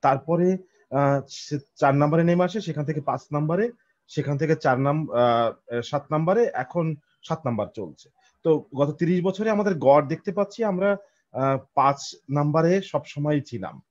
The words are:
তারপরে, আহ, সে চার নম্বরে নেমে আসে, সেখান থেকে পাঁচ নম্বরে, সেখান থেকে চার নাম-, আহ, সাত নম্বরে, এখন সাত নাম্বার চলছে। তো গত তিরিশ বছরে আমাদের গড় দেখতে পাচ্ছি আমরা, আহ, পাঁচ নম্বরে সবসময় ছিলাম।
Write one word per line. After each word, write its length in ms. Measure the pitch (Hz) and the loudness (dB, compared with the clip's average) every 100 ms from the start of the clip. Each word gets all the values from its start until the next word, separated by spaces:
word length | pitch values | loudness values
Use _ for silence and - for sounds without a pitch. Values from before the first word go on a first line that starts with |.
তারপরে, 540 | 139 135 - 170 180 185 - _ _ | 2 0 0 0 2 0 -6 _ _
আহ, 300 | 131 139 139 139 | 0 2 0 -2
সে 300 | - - 147 - _ | -14 -10 -10 -10 _
চার 180 | 143 | 2
নম্বরে 300 | 139 147 160 | 4 4 4
নেমে 200 | 170 175 | 2 2
আসে, 160 | 180 202 | 0 -2
সেখান 240 | 175 151 | -6 -6
থেকে 160 | 143 151 | -6 -6
পাঁচ 200 | 143 127 - | -4 -6 -4
নম্বরে, 380 | 147 151 175 233 240 _ _ _ | -4 -2 0 -2 -6 _ _ _
সেখান 300 | - 139 143 | -6 -4 -2
থেকে 180 | 151 156 | 0 0
চার 240 | 151 127 | 2 2
নাম-, 320 | 139 151 151 | 2 0 -2
আহ, 680 | 117 120 117 117 - - 120 | 2 4 4 0 -2 -8 -8
সাত 240 | 117 147 - | -4 -6 -2
নম্বরে, 380 | 156 160 208 233 | -2 0 2 0
এখন 420 | - 131 175 160 151 _ _ | -2 -6 -4 -4 -6 _ _
সাত 180 | - 160 | -8 -6
নাম্বার 220 | 131 113 104 | -4 -4 -4
চলছে। 360 | - 92 73 - _ _ _ | -8 -12 -14 -20 _ _ _
তো 200 | 165 156 151 135 | 0 2 0 -2
গত 140 | 143 | -2
তিরিশ 340 | 147 170 180 | 0 0 2
বছরে 260 | 180 190 220 | 0 -2 -2
আমাদের 240 | 208 208 | 0 0
গড় 320 | 175 135 143 139 | 2 6 6 4
দেখতে 260 | 160 - | -4 -6
পাচ্ছি 320 | 185 202 - | -4 -4 -2
আমরা, 320 | 220 185 196 202 - _ _ | -4 0 0 -2 -6 _ _
আহ, 260 | 123 135 135 - | -2 0 0 -2
পাঁচ 420 | - 135 143 - - _ | 2 2 2 -6 -16 _
নম্বরে 500 | 143 147 151 165 190 | -2 0 2 2 2
সবসময় 580 | 190 147 143 - 147 151 | 0 -6 -6 -6 -2 -2
ছিলাম। 420 | 139 117 90 69 _ | -4 -10 -10 -14 _